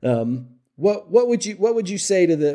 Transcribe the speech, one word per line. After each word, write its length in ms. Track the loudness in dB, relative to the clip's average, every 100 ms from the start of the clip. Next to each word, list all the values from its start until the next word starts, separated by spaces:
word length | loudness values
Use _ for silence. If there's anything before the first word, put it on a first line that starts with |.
um, 440 | -2 0 0 -4 -8 -20 _ -2
what, 360 | -2 -2 0
what 160 | 2 2
would 180 | 0 -4
you, 100 | -2
what 200 | -2 0
would 140 | -4
you 80 | -6
say 280 | -2 2 2
to 100 | 2
the, 180 | 0